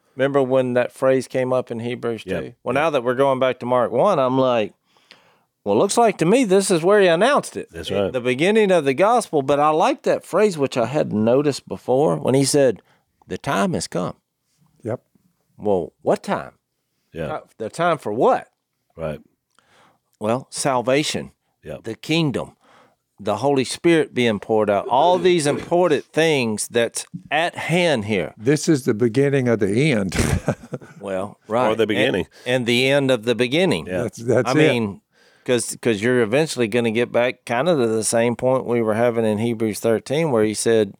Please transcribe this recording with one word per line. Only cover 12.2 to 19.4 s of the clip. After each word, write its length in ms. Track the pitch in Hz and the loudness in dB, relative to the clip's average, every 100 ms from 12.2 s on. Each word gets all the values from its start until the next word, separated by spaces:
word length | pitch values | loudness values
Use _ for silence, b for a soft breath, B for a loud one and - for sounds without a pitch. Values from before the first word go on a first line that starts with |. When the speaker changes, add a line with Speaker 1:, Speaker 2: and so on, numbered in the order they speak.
| 139 131 | 0 2
Speaker 1:
he 80 | |
said, 360 | 135 147 135 95 _ _ _ _ - | 2 2 2 0 _ _ _ _ -14
"The 120 | 92 | -10
time 340 | - 170 196 | -6 -2 -2
has 160 | 165 - | -4 -6
come." 260 | 170 170 - _ _ _ _ _ _ | -6 -8 -10 _ _ _ _ _ _
Speaker 3:
Yep. 180 | 110 123 _ _ _ _ _ - | -8 -8 _ _ _ _ _ -8
Speaker 1:
Well, 340 | 101 95 80 _ | -2 -2 -2 _
what 200 | 117 190 | -2 -2
time? 300 | - 175 67 _ _ _ _ _ _ | -2 -8 -8 _ _ _ _ _ _
Speaker 2:
Yeah. 140 | 80 82 | -10 -8
Speaker 1:
Uh, 140 | 151 - - | -10 -14 -12
the 100 | 107 | -10
time 280 | - 170 151 | -4 -2 -2
for 140 | 110 | -4
what? 360 | 107 208 240 - _ _ _ _ - | 0 0 0 -4 _ _ _ _ -10
Speaker 2:
Right. 240 | 80 71 _ _ | -8 -8 _ _